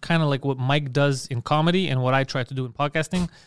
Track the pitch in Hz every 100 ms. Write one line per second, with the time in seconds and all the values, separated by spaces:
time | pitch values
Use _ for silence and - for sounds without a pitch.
0 | - 165 151 135 139 131 127 147 143 139
1 | 143 131 - 120 - 151 165 185 165 127
2 | 127 135 131 135 120 131 127 113 143 160
3 | 156 180 175 -